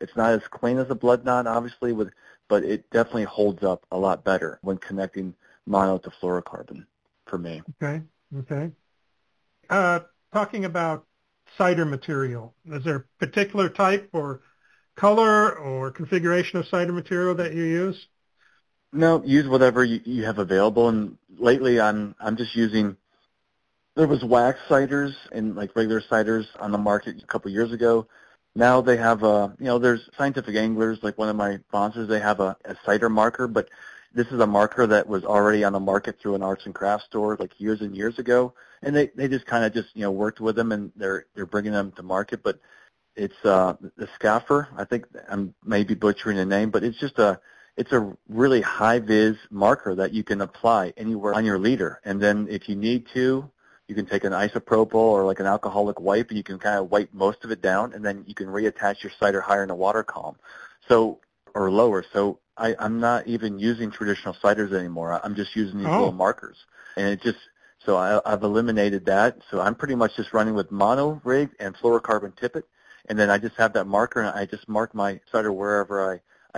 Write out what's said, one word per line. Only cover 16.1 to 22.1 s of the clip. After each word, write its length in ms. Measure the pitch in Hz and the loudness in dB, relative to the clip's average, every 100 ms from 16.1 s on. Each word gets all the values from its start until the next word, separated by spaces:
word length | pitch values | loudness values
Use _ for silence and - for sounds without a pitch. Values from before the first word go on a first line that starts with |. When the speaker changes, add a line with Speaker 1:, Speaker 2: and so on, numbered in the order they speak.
| 185 170 175 175 180 | 0 2 0 0 -6
Speaker 2:
of 80 | 165 | -4
cider 260 | 180 175 | -2 -2
material 420 | 175 160 180 180 175 | -4 -4 -2 0 -2
that 180 | 170 | -4
you 80 | 165 | -4
use? 460 | 165 170 190 190 - _ _ _ _ _ _ _ _ | -2 0 -2 -6 -14 _ _ _ _ _ _ _ _
Speaker 1:
No, 300 | 147 165 165 | 2 4 4
use 240 | 139 143 135 | 4 2 4
whatever 360 | 127 127 120 | 6 6 6
you, 160 | 120 113 | 2 0
you 200 | 117 123 | -4 -4
have 140 | 110 104 | -2 -2
available. 500 | 92 95 107 113 117 | 2 4 4 4 4
And 280 | 110 104 - _ 92 | 2 -2 -10 _ 0
lately, 420 | 120 131 131 120 | 2 4 4 4
I'm, 340 | 107 104 104 | 2 0 -6